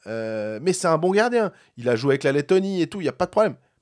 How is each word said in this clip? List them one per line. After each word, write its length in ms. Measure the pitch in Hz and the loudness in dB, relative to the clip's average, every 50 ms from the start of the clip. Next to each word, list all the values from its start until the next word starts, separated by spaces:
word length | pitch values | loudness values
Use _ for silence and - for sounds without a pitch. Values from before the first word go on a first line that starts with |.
| - 95 | -12 -10
euh, 520 | 110 113 113 110 110 110 107 107 110 107 | -8 -6 -6 -6 -6 -6 -6 -6 -8 -4
mais 120 | 139 185 175 | -2 -2 -2
c'est 140 | - - 180 | 0 0 0
un 100 | 160 156 | 0 2
bon 140 | 160 185 | 2 2
gardien. 400 | 190 208 226 247 240 233 220 180 - _ _ _ _ - | 2 2 2 2 0 0 0 -2 -4 _ _ _ _ -6
Il 100 | 117 120 | -2 0
a 80 | 120 | 0
joué 180 | 113 127 143 135 | 2 2 2 2
avec 100 | 135 - | 2 2
la 80 | 143 | 0
Lettonie 500 | 135 147 143 - 185 190 190 196 196 180 | 0 0 2 2 2 2 2 2 0 -2
et 60 | 165 156 | -2 -2
tout, 120 | - 202 | -4 -4
il 60 | 175 | -4
y 40 | 139 | -4
a 40 | 123 | -2
pas 120 | - 180 | -2 -4
de 60 | 175 | 0
problème. 240 | - 208 220 196 127 - _ _ _ _ | 2 2 2 2 0 -4 _ _ _ _